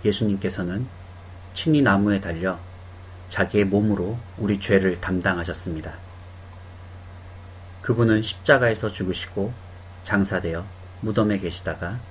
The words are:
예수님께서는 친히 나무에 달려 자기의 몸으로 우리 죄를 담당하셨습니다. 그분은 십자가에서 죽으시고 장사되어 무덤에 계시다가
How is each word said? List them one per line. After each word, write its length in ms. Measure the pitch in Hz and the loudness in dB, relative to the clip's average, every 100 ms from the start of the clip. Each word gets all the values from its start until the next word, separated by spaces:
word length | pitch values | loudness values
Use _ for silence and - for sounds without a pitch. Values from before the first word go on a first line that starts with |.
예수님께서는 800 | 214 202 110 98 92 - 90 95 127 - - - - - - | 2 2 2 2 0 -2 -2 -2 -4 -8 -16 -16 -18 -16 -12
친히 280 | - - 151 | -4 4 6
나무에 380 | 131 98 104 101 | 6 6 6 4
달려 400 | 98 82 92 87 - - - - - - - | 0 -2 0 -2 -8 -16 -18 -16 -16 -16 -10
자기의 360 | - 113 104 101 | 0 2 4 6
몸으로 540 | 101 107 98 90 117 - - | 6 4 2 0 -4 -8 -4
우리 220 | 104 101 | 0 0
죄를 400 | - 98 95 90 | 4 4 6 0
담당하셨습니다. 960 | - 92 90 90 85 85 - 80 82 - - - - - - - - - - - - - - - - - - - | 0 0 2 0 -2 -4 -4 -6 -6 -12 -16 -18 -18 -18 -18 -18 -16 -16 -16 -16 -16 -16 -16 -16 -16 -16 -16 -12
그분은 380 | - 120 117 110 | 0 4 6 6
십자가에서 680 | 110 - - 139 120 107 110 | 4 -4 4 6 6 2 -2
죽으시고 600 | 101 92 90 - - 101 127 - - - - | -2 -4 -4 -4 -2 -2 -4 -14 -18 -18 -16
장사되어 640 | - 101 98 92 87 82 - - - - | -2 0 2 0 -2 -4 -8 -12 -18 -8
무덤에 400 | 110 107 104 101 | -2 2 4 2
계시다가 600 | 92 - - 80 87 120 - | 0 -4 -6 -4 -4 -6 -8